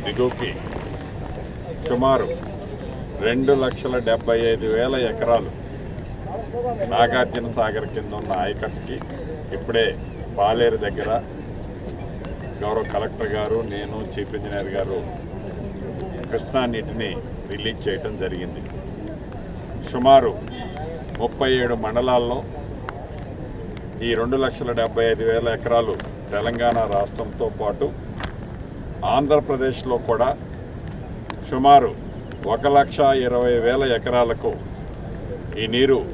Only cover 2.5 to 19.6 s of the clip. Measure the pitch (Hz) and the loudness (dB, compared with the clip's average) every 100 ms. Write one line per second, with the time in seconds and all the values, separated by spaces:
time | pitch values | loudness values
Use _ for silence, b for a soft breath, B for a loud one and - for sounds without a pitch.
2.5 | - - - - - - - 104 123 135 | -8 -8 -8 -8 -8 -8 -2 0 2 4
3.5 | 139 131 - 127 127 113 113 - 113 117 | 4 4 -2 -2 0 2 2 4 4 4
4.5 | 113 110 110 127 135 120 107 117 117 - | 2 2 2 2 2 0 0 4 4 2
5.5 | - - - - - - - - 233 226 | -8 -10 -8 -8 -8 -8 -8 -8 -8 -6
6.5 | 240 247 233 - 110 117 127 123 120 117 | -4 -4 -4 -2 4 4 6 2 0 -4
7.5 | - 110 107 107 - 104 104 98 98 95 | 0 2 2 -4 -6 -6 -6 -2 0 0
8.5 | 104 110 - - 131 - - - - - | -2 -4 -6 -8 -8 -8 -8 -8 -8 -6
9.5 | 98 - 113 113 - - - - - 104 | -6 0 4 4 2 -8 -8 -8 2 2
10.5 | 117 120 110 101 98 104 117 - - - | 6 4 4 -2 -2 0 0 -2 -10 -10
11.5 | - - - - - - - - - - | -8 -8 -8 -8 -8 -8 -8 -8 -8 -10
12.5 | - 104 110 107 - 110 - 110 107 104 | -6 -2 0 0 -2 -2 -4 -2 -2 0
13.5 | 110 110 104 104 107 101 - 98 107 101 | 0 0 -4 -6 -6 -6 -6 -6 -6 -4
14.5 | 101 95 95 - 95 - - - - - | -4 -4 -2 -2 -2 -4 -8 -8 -10 -8
15.5 | - - - - - 190 - - 113 - | -8 -8 -8 -8 -8 -8 -8 -4 -4 -2
16.5 | 135 123 113 104 110 107 85 - - - | -2 0 -2 -4 -4 -4 -4 -8 -10 -8
17.5 | 101 107 110 107 92 - - 92 90 90 | -6 -4 -4 -4 -2 -4 -4 -4 -4 -6
18.5 | 80 - - - - - - - - - | -8 -8 -8 -8 -10 -10 -10 -10 -10 -10
19.5 | - | -10